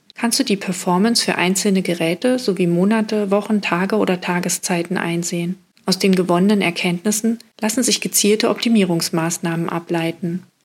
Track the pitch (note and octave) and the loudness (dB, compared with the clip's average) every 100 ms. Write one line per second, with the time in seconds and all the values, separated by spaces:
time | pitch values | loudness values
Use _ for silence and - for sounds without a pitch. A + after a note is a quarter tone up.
0 | _ - A#3 B3+ C4 G3 - F3+ F#3 F3+ | _ -4 -2 0 0 0 -2 -4 0 2
1 | A3+ A#3 - - F3 G3 G#3+ F#3+ F#3 E3+ | 2 2 0 0 0 2 2 2 0 0
2 | E3 F3 B3+ B3+ A3+ F#3 F3 E3+ G3 A3 | 0 0 0 0 0 0 2 4 4 2
3 | A3 G#3+ G3+ G3+ G#3 G#3+ - F3 G3 G#3+ | 0 -2 2 0 2 -2 0 -2 0 0
4 | F#3+ F3+ F#3 F3+ F3 - - F3 E3+ F3+ | 0 0 -2 -2 -2 -4 -2 -2 -2 -2
5 | E3+ E3+ E3+ E3+ F3 F#3+ _ _ - F3+ | -2 -2 -2 -4 -4 -6 _ _ -4 0
6 | G3 F#3 F3 F3 G3+ G#3 F3 F3 F3+ F3 | 2 2 2 2 4 2 0 -2 -4 -2
7 | G#3+ G#3+ A3+ A3+ - - G#3+ A#3+ A3 G3+ | -2 -2 -2 -4 -10 -4 -2 0 0 -2
8 | F#3+ - G#3 G#3+ A3+ G#3 A#3 A3 F#3 E3+ | -2 0 2 2 0 0 2 2 2 0
9 | - E3+ E3 - F3 E3 E3 E3+ - E3+ | -2 -2 -2 -4 -4 -4 -4 -6 -4 -4
10 | E3 E3 F3 F3+ - _ | -4 -4 -6 -6 -10 _